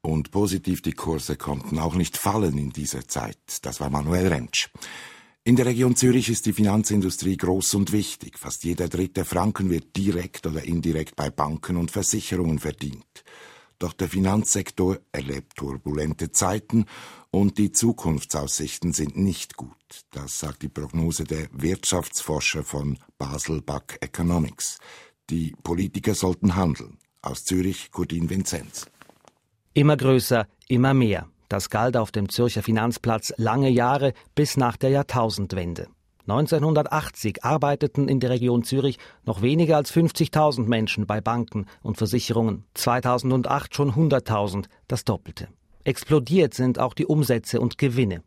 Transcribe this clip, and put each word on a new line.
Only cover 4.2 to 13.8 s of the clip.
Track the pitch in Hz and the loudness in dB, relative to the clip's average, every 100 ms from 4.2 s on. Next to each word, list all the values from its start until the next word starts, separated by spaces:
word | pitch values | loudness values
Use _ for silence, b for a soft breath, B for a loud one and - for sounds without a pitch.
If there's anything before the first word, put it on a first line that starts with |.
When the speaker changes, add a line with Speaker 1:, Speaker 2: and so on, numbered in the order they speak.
| 92 | 2
Speaker 1:
Rentsch. | 76 60 - - B B B B B B B | 0 -2 -4 -6 B B B B B B B
In | - | 4
der | 123 | 4
Region | 123 120 127 | 4 2 2
Zürich | 120 127 123 113 | 4 4 4 2
ist | 113 | 0
die | 110 | -2
Finanzindustrie | 101 104 107 107 104 92 - 92 | 2 4 4 2 2 0 -2 -2
groß | 92 90 95 - | 0 0 2 2
und | 101 90 | 0 2
wichtig. | 104 95 - - - | 0 -2 -10 -16 -14
Fast | 69 - | -12 -8
jeder | 82 85 85 | -4 -2 -2
dritte | 87 92 98 | -2 -2 -4
Franken | 82 87 101 104 95 | -2 0 0 0 0
wird | 85 - | -2 -2
direkt | - 98 87 90 - | -2 0 -2 -6 -8
oder | - 78 | -6 -6
indirekt | 69 85 82 80 78 | -2 -2 0 -2 -4
bei | - 71 | -6 -6
Banken | - 76 78 - 87 | -2 -4 -4 -4 -2
und | 85 | -2
Versicherungen | 104 92 110 - 90 85 76 | -2 -2 -2 -2 -2 0 0
verdient. | 78 73 73 62 _ - B B B B B | -4 -6 -10 -10 _ -20 B B B B B
Doch | _ | _